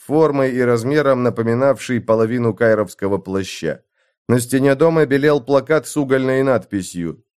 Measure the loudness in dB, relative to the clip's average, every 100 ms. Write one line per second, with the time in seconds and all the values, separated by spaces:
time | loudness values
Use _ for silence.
0 | -4 0 2 2 0 0 2 2 0 0
1 | 2 2 0 -2 -2 0 0 0 -2 -4
2 | 0 0 2 0 -2 0 2 2 0 -4
3 | -4 -4 -4 -6 -6 -6 -6 -8 _ _
4 | _ _ -2 0 0 0 2 2 2 2
5 | 0 2 2 0 2 0 2 -2 -2 -4
6 | 0 0 0 0 2 0 -2 -6 -6 -8
7 | -8 -10 _